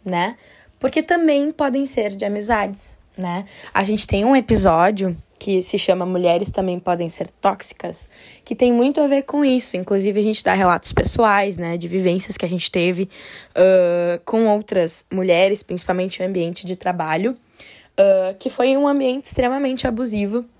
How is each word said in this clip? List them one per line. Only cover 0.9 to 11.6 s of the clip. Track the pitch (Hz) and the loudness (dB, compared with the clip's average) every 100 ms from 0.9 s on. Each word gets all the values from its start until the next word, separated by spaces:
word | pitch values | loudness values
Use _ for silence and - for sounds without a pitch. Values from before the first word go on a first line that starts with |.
| 311 | -2
também | 311 349 330 285 285 | 0 2 4 2 0
podem | 311 285 262 277 | -2 -2 0 -2
ser | - 208 196 | -2 -4 -4
de | 208 | -6
amizades, | 208 208 226 202 202 - - _ - | -4 -2 -2 -2 -6 -14 -18 _ -10
né? | 185 175 196 - - | -6 -6 -8 -16 -6
A | - | -2
gente | 196 214 - | 0 0 0
tem | 196 214 | 0 4
um | 269 | 4
episódio | 247 220 190 160 180 208 190 165 - _ | 4 2 4 4 4 2 -2 -4 -12 _
que | - 190 | -2 -2
se | 180 202 | 0 -2
chama | - 185 | 0 0
Mulheres | 180 180 180 170 196 | 0 0 2 0 0
Também | - 190 180 | -2 -4 -4
Podem | 180 175 170 | -4 -4 -4
Ser | - 165 | -6 -10
Tóxicas, | _ 196 196 - - 175 185 - - - - | _ -2 -2 -8 -10 -12 -12 -16 -20 -20 -20
que | - - | -12 0
tem | 247 | 2
muito | 240 247 294 | 4 2 2
a | 294 | 2
ver | 277 | 0
com | 277 294 285 | 0 0 2
isso. | 254 - 185 | 2 -2 -6
Inclusive, | 180 196 196 202 | -2 0 0 0
a | |
gente | 214 214 | 0 0
dá | - | 0
relatos | 185 185 170 - | 2 2 2 0
pessoais, | - 190 - 226 202 202 | -2 -2 2 2 4 0
né? | 175 | -2